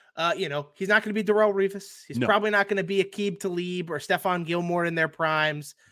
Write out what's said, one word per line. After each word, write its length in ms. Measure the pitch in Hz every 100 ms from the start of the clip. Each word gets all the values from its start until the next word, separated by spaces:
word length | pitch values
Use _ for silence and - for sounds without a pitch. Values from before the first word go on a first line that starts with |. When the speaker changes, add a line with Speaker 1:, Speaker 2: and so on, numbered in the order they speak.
| _ -
Speaker 1:
uh, 180 | 165 165
you 140 | 175
know, 180 | 143 143
he's 140 | - 190
not 140 | 208
gonna 120 | -
be 100 | 214
Darrelle 300 | 208 208 214
Revis. 500 | 196 190 196 - - -
He's 120 | 120
Speaker 2:
No. 80 | 123
Speaker 1:
probably 240 | 208 214
not 180 | 208 202
gonna 160 | 202
be 180 | 170 196
Aqib 380 | 190 - 202 180
Talib 500 | 196 175 180 180 165
or 80 | 151
Stephon 460 | - 175 196 180
Gilmore 400 | 165 175 175 175
in 100 | 170
their 140 | 165 160
primes, 640 | - 160 156 156 147 147 - _